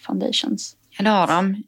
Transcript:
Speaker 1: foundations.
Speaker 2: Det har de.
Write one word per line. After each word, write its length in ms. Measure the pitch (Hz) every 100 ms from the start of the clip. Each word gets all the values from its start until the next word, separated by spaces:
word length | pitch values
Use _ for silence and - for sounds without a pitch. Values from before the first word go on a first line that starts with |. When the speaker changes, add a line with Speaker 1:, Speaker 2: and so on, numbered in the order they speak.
| -
Speaker 1:
foundations. 720 | 185 - - - 202 - - _ -
Speaker 2:
Det 60 | 202
har 180 | 208 170
de. 360 | 165 196 196